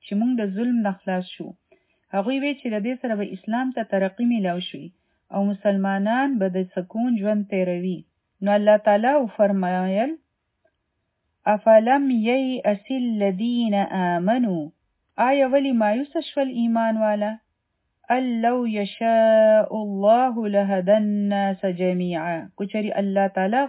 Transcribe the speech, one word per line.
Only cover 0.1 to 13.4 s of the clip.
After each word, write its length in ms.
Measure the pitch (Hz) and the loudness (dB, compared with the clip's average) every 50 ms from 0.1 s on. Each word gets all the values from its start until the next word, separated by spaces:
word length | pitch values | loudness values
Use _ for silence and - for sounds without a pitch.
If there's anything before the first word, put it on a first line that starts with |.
| 202 202 | -2 -2
موږ 120 | 233 254 254 | 0 0 0
د 60 | 233 208 196 190 | -2 -2 -4 -4
ظلم 240 | 202 240 247 240 233 208 | -4 -2 -2 0 0 0
نه 60 | 202 190 | -2 -4
خلاص 300 | - - 196 185 185 180 - - | -4 -4 -4 -4 -4 -6 -8 -12
شو. 140 | - 170 - - _ _ _ _ _ _ _ _ _ _ _ | -14 -14 -14 -16 _ _ _ _ _ _ _ _ _ _ _
هغوی 240 | - 196 190 240 269 277 | -4 -4 -2 -2 -2 -2
وی 140 | 277 285 277 | -2 -4 -4
چې 120 | 277 - 240 | -6 -6 -6
د 60 | 214 214 208 | -4 -4 -4
دې 100 | 240 262 247 | -6 -6 -6
سره 120 | - 240 220 | -6 -4 -4
به 100 | 202 202 - 190 | -4 -6 -6 -10
اسلام 320 | 190 _ 214 220 247 262 262 254 | -10 _ -4 -4 -2 -2 -4 -4
ته 60 | 240 220 - | -6 -6 -4
ترقي 340 | 196 190 190 185 190 - 240 240 | -2 -2 -2 -2 -2 -2 0 0
میلاو 280 | 240 220 190 180 175 180 - | 0 0 0 -2 -2 -4 -6
شي 180 | - - 139 151 175 - _ _ _ _ _ _ - | -10 -12 -14 -16 -18 -20 _ _ _ _ _ _ -8
او 100 | - 202 202 | -4 -2 -2
مسلمانان 840 | 202 202 196 - 208 196 196 196 196 196 196 196 214 233 262 277 285 269 214 | -2 -2 -2 -2 -2 0 0 0 -2 -2 -2 0 0 0 0 0 0 0 0
به 80 | 190 190 180 | -2 -2 -2
د 40 | 190 185 185 | -4 -4 -6
سکون 380 | - 185 180 - - 226 240 254 240 202 | -6 -8 -8 -6 -4 -4 -2 -2 -2 -2
ژوند 280 | 196 214 214 208 202 202 | 0 -2 -2 -2 -2 -2
تیروي. 480 | 202 185 185 180 175 175 180 185 175 160 - _ _ _ _ _ _ - | -2 -2 -2 -2 -2 -2 -4 -4 -6 -6 -10 _ _ _ _ _ _ -4
نو 80 | 196 202 208 | 0 2 2
الله 200 | 208 208 208 214 208 - | 4 6 4 4 4 6
تعالی 260 | 214 202 208 220 254 294 | 4 4 4 4 2 2
وفرمایل، 960 | 294 247 196 - - 208 202 196 190 185 180 185 185 185 190 190 202 240 294 320 - _ _ _ _ _ _ _ _ _ _ _ _ _ _ _ _ _ _ _ _ _ _ _ _ - | 2 0 0 0 2 2 2 2 0 0 0 0 -2 -2 0 0 0 -2 -2 -4 -10 _ _ _ _ _ _ _ _ _ _ _ _ _ _ _ _ _ _ _ _ _ _ _ _ -2
«افلم 640 | 196 214 208 - 226 220 220 220 240 269 285 277 269 | 0 0 2 6 6 6 8 6 6 4 2 2 2
ییأس 760 | 247 226 214 233 247 269 262 254 254 240 - 208 208 196 - - | 2 2 2 2 2 0 0 -2 -2 -2 0 0 0 -2 -2 -4
الذین 840 | 262 262 247 240 220 208 202 202 185 185 | -4 -2 -2 -2 0 0 0 0 0 0